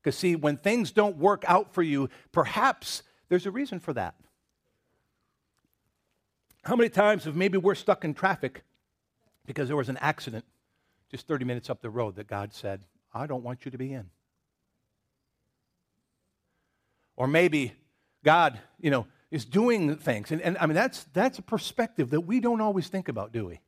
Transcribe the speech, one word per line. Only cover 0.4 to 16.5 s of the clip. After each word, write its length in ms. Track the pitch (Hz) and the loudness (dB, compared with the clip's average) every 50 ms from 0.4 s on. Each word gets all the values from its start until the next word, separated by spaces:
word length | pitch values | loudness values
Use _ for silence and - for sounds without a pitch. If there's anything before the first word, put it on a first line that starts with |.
| 147 151 147 | 0 0 -2
things 340 | - - 202 220 240 180 127 | 0 0 0 0 0 -2 2
don't 260 | - 214 208 208 180 | 2 2 2 2 0
work 260 | 143 151 202 202 190 - | 2 2 2 2 2 2
out 260 | 180 175 196 208 - - | 4 4 4 2 0 -2
for 100 | 185 170 | -2 0
you, 260 | 160 143 139 135 - - - _ _ | 0 0 -2 -2 -4 -6 -14 _ _
perhaps 720 | - - 151 - - 208 226 269 254 - - - - - - _ _ _ _ | 0 0 0 0 0 2 2 2 2 0 -8 -10 -10 -12 -12 _ _ _ _
there's 180 | _ 180 180 180 | _ 0 0 0
a 60 | 202 | -2
reason 280 | 180 247 285 - 196 175 | -4 -4 -6 -6 -8 -10
for 120 | - - 139 | -8 -6 -4
that. 220 | 120 92 82 - _ _ _ _ _ _ _ _ _ _ _ _ _ _ _ _ _ _ _ _ _ _ _ _ _ _ _ _ _ _ _ _ _ _ _ _ _ _ _ _ _ _ _ _ _ _ _ _ _ _ | -4 -4 -6 -8 _ _ _ _ _ _ _ _ _ _ _ _ _ _ _ _ _ _ _ _ _ _ _ _ _ _ _ _ _ _ _ _ _ _ _ _ _ _ _ _ _ _ _ _ _ _ _ _ _ _
How 140 | 156 233 | 0 4
many 120 | 240 233 226 | 4 4 4
times 360 | - 190 208 208 214 190 - | 4 4 6 6 4 2 -2
have 100 | 156 143 | -4 -2
maybe 220 | 170 185 196 180 | 0 0 2 2
we're 180 | 196 165 202 190 | 4 2 2 2
stuck 300 | - - - 190 - - | 2 2 2 2 2 2
in 80 | 156 147 | -6 -4
traffic 500 | - - 190 185 - - 127 - - _ _ _ _ _ _ _ _ _ _ _ _ _ _ _ _ _ | 0 0 0 0 0 -4 -6 -6 -10 _ _ _ _ _ _ _ _ _ _ _ _ _ _ _ _ _
because 220 | - 127 - 139 | -10 -6 -6 -4
there 80 | 127 147 | -2 -2
was 140 | 147 123 120 | -2 -2 -4
an 80 | 131 | -6
accident 480 | 131 139 151 156 - - 135 110 107 - _ _ _ _ _ _ _ _ _ _ _ _ _ | -2 -2 -2 -2 -2 -8 -12 -12 -12 -14 _ _ _ _ _ _ _ _ _ _ _ _ _
just 180 | - 131 - | -18 -18 -6
thirty 180 | - 156 135 127 | -6 -4 -4 -2
minutes 240 | 123 123 120 - - | -4 -6 -6 -6 -8
up 120 | 127 - | -10 -8
the 80 | - 117 | -8 -10
road 260 | 107 123 117 104 90 | -6 -4 -4 -4 -6
that 120 | 101 104 | -12 -12
God 260 | 104 107 101 101 104 - | _ -8 -8 -8 -8 -12
said, 320 | - - 101 98 95 98 _ _ _ _ _ - | -10 -8 -8 -8 -8 -12 _ _ _ _ _ -10
"I 140 | 110 139 | -10 -8
don't 160 | 151 135 127 120 | -6 -8 -8 -8
want 220 | 120 123 123 - | -10 -12 -10 -12
you 60 | 143 | -14
to 60 | 131 | -10
be 160 | 127 131 135 135 | -10 -10 -8 -8
in"? 160 | 127 98 87 _ _ _ _ _ _ _ _ _ _ _ _ _ _ _ _ _ _ _ _ _ _ _ _ _ _ _ _ _ _ _ _ _ _ _ _ _ _ _ _ _ _ _ _ _ _ _ _ | -12 -14 -16 _ _ _ _ _ _ _ _ _ _ _ _ _ _ _ _ _ _ _ _ _ _ _ _ _ _ _ _ _ _ _ _ _ _ _ _ _ _ _ _ _ _ _ _ _ _ _ _